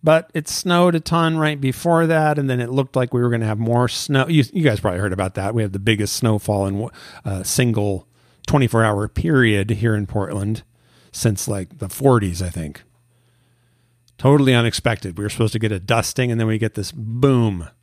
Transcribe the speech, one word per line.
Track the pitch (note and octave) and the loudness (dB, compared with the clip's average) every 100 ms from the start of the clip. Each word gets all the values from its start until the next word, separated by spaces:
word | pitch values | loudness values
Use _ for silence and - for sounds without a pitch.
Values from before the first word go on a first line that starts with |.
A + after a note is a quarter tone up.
| D#3 | 4
But | D#3+ E3 | 2 2
it | E3 D3+ | -8 -6
snowed | - F#3 F3 F3+ E3 | -6 0 4 4 2
a | |
ton | D#3+ E3+ D#3+ D#3+ | 0 0 2 2
right | D3+ D3 | 0 0
before | C3+ B2+ E3+ E3 E3 | -2 -2 0 2 2
that, | D#3+ D#3 D3+ | 2 2 0
and | C#3 | 0
then | B2 | -2
it | A#2+ | -2
looked | C3 C3+ C3 | -2 -2 -2
like | B2 | -2
we | B2 | 0
were | A#2+ | 0
gonna | A#2 A2 | 0 -2
have | G#2+ | -2
more | A2+ A#2+ B2 | 0 2 0
snow. | - - C3+ C3 | -2 -2 0 2
You, | E3 B2+ | 2 2
you | - | 2
guys | D3+ G#2+ | 0 0
probably | G#2+ F2+ | -2 -2
heard | G#2 | -2
about | F#2 F#2+ - | -2 -4 -2
that. | G2 A2+ | -4 -2
We | |
have | G#2+ | -2
the | G2 | -2
biggest | G2+ G#2+ G#2 - | 0 0 0 0
snowfall | A#2+ G#2+ - G#2 G2 | 0 0 0 -2 0
in | G2 A#2 - - - | -2 -6 -12 -20 -12
a | - F#2+ - | -8 -6 -4
single | - B2 G#2+ G#2 F#2+ - _ _ _ - | 0 2 2 -2 -4 -10 _ _ _ 0
twenty-four | D3 B2+ A#2 | 2 4 4
hour | A2 G#2 G#2+ | 4 2 -2
period | - E3+ C#3+ A#2+ G#2 G2 | -2 2 4 4 2 0
here | G#2+ A#2 G#2+ | 0 0 0
in | G2+ | -2
Portland | G#2+ G2 G2+ G2+ A2 - _ _ _ _ | -4 -4 -4 -4 -6 -8 _ _ _ _
since, | - A#2 G2+ - | -2 -2 0 -4
like, | G2 F#2 - | -6 -8 -12
the | F#2+ | -12
forties, | - C3+ B2 G2+ E2+ | 0 2 2 0 -4
I | F#2 | -8
think. | E2 D#2 D2 _ _ _ _ _ _ _ _ _ _ _ _ _ _ | -6 -10 -12 _ _ _ _ _ _ _ _ _ _ _ _ _ _
Totally | C3 D3 C3+ | 2 4 4
unexpected. | B2 A#2 - - A2 G2 F2 | 4 2 0 -2 -4 -6 -8
We | |
were | G#2 | -8
supposed | - A2 | -2 -2
to | A2+ | 0
get | A2 | -2
a | G2+ | -4
dusting, | F#2 A#2 G#2+ - B2 | -2 -2 -2 -2 -2
and | A2+ | 0
then | A2 | 0
we | A2 | 0
get | A2 | -2
this | - G2 | -4 -10
boom. | - A2 A#2 C#3 B2+ A2+ F#2+ D#2 _ | -10 -10 0 2 4 2 -2 -10 _